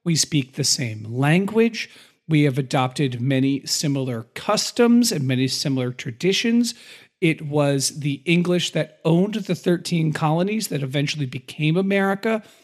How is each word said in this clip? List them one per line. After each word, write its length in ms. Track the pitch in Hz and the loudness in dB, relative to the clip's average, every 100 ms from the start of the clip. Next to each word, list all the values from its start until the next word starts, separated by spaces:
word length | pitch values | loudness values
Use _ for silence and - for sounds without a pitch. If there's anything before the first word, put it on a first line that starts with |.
We 120 | 175 160 | -2 0
speak 400 | - 151 123 - | 0 0 -2 -4
the 80 | 139 | -2
same 400 | - 123 107 107 | -2 -2 -6 -8
language. 840 | 120 139 175 196 214 226 226 - - - _ - | 0 2 4 2 2 2 0 -12 -14 -20 _ 0
We 160 | 156 | 2
have 140 | 147 131 | 2 0
adopted 640 | 131 147 127 127 143 120 | -2 0 -2 0 -2 -2
many 440 | 123 135 135 139 - | -2 0 0 -2 -4
similar 580 | - 156 139 131 113 110 | -4 -2 -2 -4 -6 -10
customs 800 | - - 208 - - 233 240 233 | -10 -2 -2 -2 2 4 6 4
and 120 | 175 131 | 0 0
many 220 | 127 131 | 0 0
similar 460 | - 151 131 123 | -2 -2 -2 -2
traditions. 800 | 123 139 123 175 190 233 233 233 - - - - - | -6 -10 -4 0 0 2 2 2 -4 -16 -20 -20 -2
It 220 | 165 156 | 0 0
was 600 | 156 147 143 143 127 156 | -2 0 2 2 -2 -4
the 200 | 147 139 - | -4 -4 2
English 480 | 175 175 175 - | 2 4 0 0
that 260 | 165 - - | -4 -6 -4
owned 300 | 165 170 202 | 2 2 2
the 220 | 214 196 175 | -2 -4 -4
thirteen 580 | - 170 160 170 160 | 0 0 0 -2 0
colonies 540 | 151 156 160 190 220 190 | 0 0 0 0 -2 -4
that 160 | 156 | -4
eventually 420 | 139 143 147 151 135 | -4 -2 -2 -2 -6
became 500 | 131 - - 156 165 | -8 -12 -2 0 2
America. 680 | 196 196 196 196 226 220 - _ | 2 0 0 0 -2 -4 -6 _